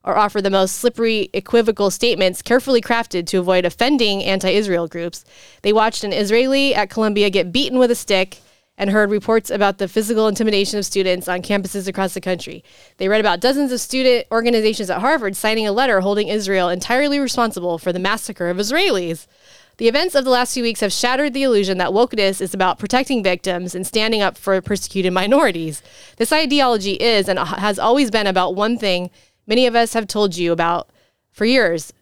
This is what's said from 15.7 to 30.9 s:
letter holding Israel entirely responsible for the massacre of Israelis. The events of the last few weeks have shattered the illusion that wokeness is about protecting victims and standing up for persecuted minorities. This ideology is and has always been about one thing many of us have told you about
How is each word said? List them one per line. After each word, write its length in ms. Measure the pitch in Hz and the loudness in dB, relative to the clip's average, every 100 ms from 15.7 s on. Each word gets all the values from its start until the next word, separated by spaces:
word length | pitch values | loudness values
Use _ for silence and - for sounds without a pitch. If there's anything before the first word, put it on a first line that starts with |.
letter 300 | 202 262 196 | 0 2 2
holding 260 | 190 202 214 | 2 0 0
Israel 400 | 214 196 190 175 | -2 0 0 0
entirely 500 | 180 - 247 294 285 | -2 -2 0 2 0
responsible 600 | 269 - 233 - 175 165 | -2 0 -2 -2 -4 -4
for 160 | - | -4
the 60 | 180 | -2
massacre 500 | 185 220 - - 175 | -2 -2 -6 -6 -4
of 80 | 180 | -2
Israelis. 680 | 208 302 392 202 175 165 - _ _ - _ _ | -2 0 2 0 -2 -8 -12 _ _ -20 _ _
The 100 | 226 | 0
events 260 | 269 359 | 2 0
of 120 | 285 262 | 0 2
the 40 | |
last 240 | 247 247 | 0 0
few 80 | 254 | -2
weeks 200 | 233 220 | -2 -2
have 100 | 202 | -2
shattered 420 | - 240 262 294 | 0 0 0 -2
the 100 | 262 | 0
illusion 340 | 269 214 196 185 | 2 2 0 -2
that 140 | 180 | 0
wokeness 500 | 196 247 220 196 190 | 2 2 2 0 0
is 120 | 190 | -6
about 240 | 196 185 - | 0 0 0
protecting 460 | 208 247 269 254 | -2 -2 0 0
victims 520 | 190 180 - 175 180 180 | 0 -2 -4 -4 -6 -8
and 120 | 185 | -4
standing 340 | 220 220 220 | -2 0 0
up 160 | 196 - | 0 -2
for 220 | - 190 | -2 -2
persecuted 540 | - 202 - 196 185 | 0 -6 -4 -2 0
minorities. 680 | 180 202 277 277 170 160 147 - - - _ | 0 2 4 4 0 -8 -10 -16 -20 -20 _
This 160 | 233 | 0
ideology 640 | 311 311 294 262 220 196 196 | 2 2 2 2 2 -2 0
is 340 | 233 214 190 | 2 2 2
and 100 | 180 | -2
has 400 | 156 - 208 196 | -2 -2 -2 0
always 320 | 160 262 254 | 2 4 2
been 160 | 220 202 | 0 0
about 280 | 190 180 185 | 0 0 0
one 220 | 214 240 | -2 0
thing 320 | 208 180 180 _ _ _ - | 0 -2 -4 _ _ _ -2
many 180 | 226 254 | 2 4
of 80 | 233 | 2
us 180 | 233 | 2
have 120 | 226 208 | -2 -4
told 300 | 214 208 170 | 0 0 0
you 160 | 170 | -2
about 380 | 165 165 175 - | 0 0 -2 -6